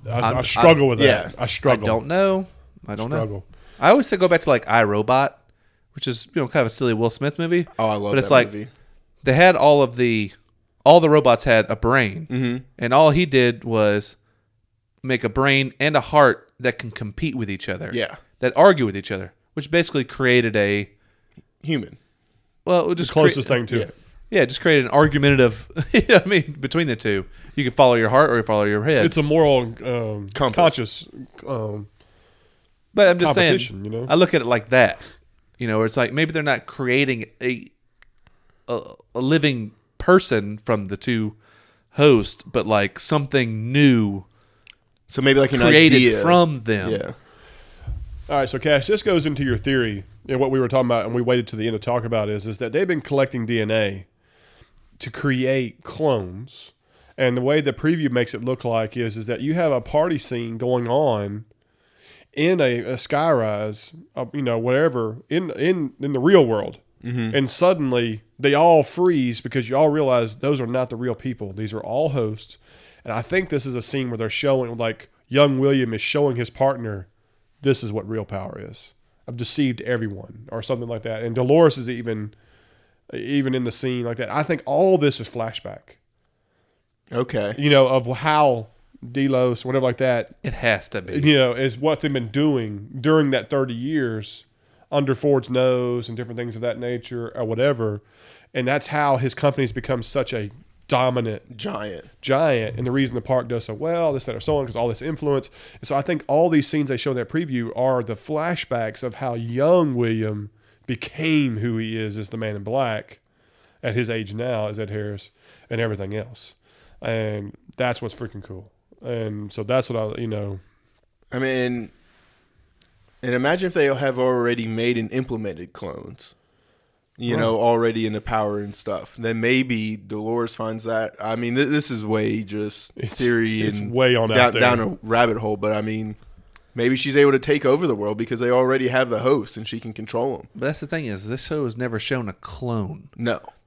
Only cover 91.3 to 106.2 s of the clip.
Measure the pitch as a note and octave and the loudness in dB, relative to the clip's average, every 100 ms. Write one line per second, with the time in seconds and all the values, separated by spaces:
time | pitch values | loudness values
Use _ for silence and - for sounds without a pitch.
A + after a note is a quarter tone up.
91.3 | C#3+ B2+ A#2+ C3+ A#2 D3+ D#3 D3+ C3+ A2+ | 4 4 0 -4 -2 -2 -2 -2 -4 -4
92.3 | C3+ D3+ C3+ G#2+ G2+ G#2+ C3 D3 D#3+ C#3+ | 0 0 0 -4 -8 -12 -4 2 2 4
93.3 | C3 G#2+ C#3 C3 A#2 C3 D#3 B2 A2 G#2 | 0 0 -2 -2 -4 -4 -2 -2 -4 -10
94.3 | - _ _ _ _ _ D3 C3+ C3 D3 | -18 _ _ _ _ _ -2 0 0 2
95.3 | C3+ A#2 B2+ B2+ B2+ B2 B2 A#2 A#2 A#2+ | 2 2 0 2 2 0 -4 -6 -10 -10
96.3 | A#2 A#2+ A2 A#2+ A#2 B2 A#2+ - B2 A#2 | -8 -10 -6 -6 -6 -6 -8 -8 -10 -8
97.3 | - A2+ A2+ C#3 B2 A2 G#2 - _ - | -6 -4 0 0 0 -4 -4 -12 _ -20
98.3 | - _ B2+ B2+ C#3+ - D3+ D3 B2+ B2+ | -20 _ -6 -2 -4 -4 -2 0 0 0
99.3 | - C#3+ C3+ B2 B2+ - B2+ A2 C#3+ B2 | 0 -2 0 -4 -4 -6 -6 -4 -6 -4
100.3 | A#2 G#2 - _ _ - B2+ B2+ B2 A2+ | -6 -8 -14 _ _ -2 0 2 0 -4
101.3 | G#2 - A2+ G3+ G#2 G#2 E2+ - _ - | -8 -14 -12 -10 -8 -10 -12 -18 _ -2
102.3 | C3+ D#3+ B2 A2 A#2 B2+ C3+ C3+ A#2+ A2 | 0 2 0 -2 -6 -4 0 -2 -4 -2
103.3 | B2+ A#2+ A#2 - G#2+ D#3 E3+ D#3+ C3+ - | -2 -2 -6 -6 -8 -4 -2 -2 -2 -6
104.3 | A2 - D3 B2+ A#2 A#2+ G#2+ D#3 D#3 D3 | -8 -2 -2 -2 -4 -4 -4 -8 -6 -2
105.3 | C3+ - - - - - C#3 C#3 D#3+ | -2 -4 -18 -20 -18 -6 -4 -2 -4